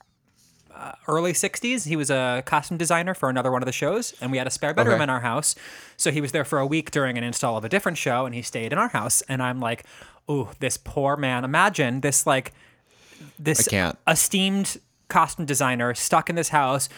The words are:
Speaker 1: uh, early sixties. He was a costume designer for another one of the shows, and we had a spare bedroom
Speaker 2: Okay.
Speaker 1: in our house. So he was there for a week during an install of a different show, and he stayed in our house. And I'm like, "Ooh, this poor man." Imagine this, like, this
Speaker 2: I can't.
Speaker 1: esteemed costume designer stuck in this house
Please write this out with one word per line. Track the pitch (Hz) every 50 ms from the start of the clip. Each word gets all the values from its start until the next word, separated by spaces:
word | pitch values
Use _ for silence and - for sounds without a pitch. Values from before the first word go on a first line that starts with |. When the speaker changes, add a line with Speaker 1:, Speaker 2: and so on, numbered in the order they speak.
| _ _ _ _ _ _ _ _ _ _ _ _ _ _ -
Speaker 1:
uh, | - - 135 - - -
early | 160 151 165 170 180 160
sixties. | - - 190 - - - 240 254 233 -
He | 147 165
was | 156 143 143
a | 139 131 127 127 123 127 131
costume | - 160 151 147 - 180
designer | 160 170 160 170 165 175 185 185
for | - 143 131
another | 127 131 123 127
one | 127 123
of | 127
the | 127
shows, | 123 - 147 151 196 240 233 - - -
and | 127 127
we | 135
had | 127 131
a | 131
spare | - - 151 147 156
bedroom | - 117 117 113
Speaker 2:
Okay. | 113 147
Speaker 1:
in | 131
our | 131 123
house. | 123 117 117 147 151 - - - - - - - - - -
So | - - 165
he | 143 156
was | 143 127
there | - 156 139
for | - 156 139
a | 135
week | 139 156 160 156 -
during | - 147 135 127 120
an | 120 120
install | 120 117 - 143 123 113
of | 110 107
a | 113
different | 185 202 - 190 160
show, | - - 139 120 127 135
and | 123 117
he | 120
stayed | 117 - - 120 113 113 143
in | 185
our | 233 233
house. | - 117 107 120 - - -
And | - 135 131 127
I'm | 127 127 131
like, | 120 113 120 - - - - - - - - _ _ -
"Ooh, | 147 139 117 - - -
this | 139 123 -
poor | - - - - 147 135 139 143
man." | 147 143 127 127 123 131
Imagine | 131 151 165 190 208 185 175 139 120 123 135
this, | 139 143 135 - -
like, | 156 135 131 - - - - - - _ _ _ _ _ _ - - - - 151 - -
this | - 147 156 156 - 120
Speaker 2:
I | -
can't. | 107 98 90 82 - - _
Speaker 1:
esteemed | 165 160 - - - - 190 190 196 196 196 196 - - - - _ _ _ _ -
costume | - 175 160 156 - - 160
designer | 135 139 123 139 127 127 120 120 123 117
stuck | - - - 175 160 - -
in | 170
this | 170 156 -
house | 156 147 135 127 139 135 - - -